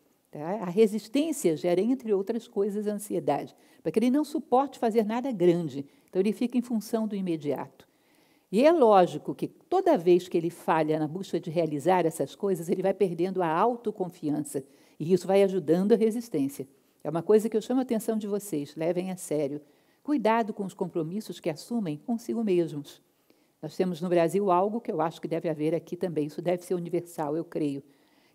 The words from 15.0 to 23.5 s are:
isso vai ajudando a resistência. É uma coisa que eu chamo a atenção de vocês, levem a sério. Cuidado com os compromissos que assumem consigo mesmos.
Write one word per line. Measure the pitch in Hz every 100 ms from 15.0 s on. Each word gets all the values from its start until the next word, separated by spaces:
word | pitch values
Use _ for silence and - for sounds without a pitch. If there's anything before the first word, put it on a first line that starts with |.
| 160
isso | 180 180
vai | 196
ajudando | 196 190 147 175 202
a | 220
resistência. | 220 226 - 156 139 - 131 _ _ _
É | 156
uma | 165
coisa | 160 214 226
que | 220
eu |
chamo | - 262
a |
atenção | 254 226 - 220
de | 202
vocês, | 202 202 147 143 160
levem | 160 180 190
a | 180
sério. | - 151 139 147 - _ _ _
Cuidado | - 294 208 226 214
com | 208
os | 190
compromissos | - 185 175 156 202 208 170
que | 175
assumem | 151 - 240 180 147
consigo | - 233 - 226
mesmos. | 214 180 165 147 143 - _ _ _ _ _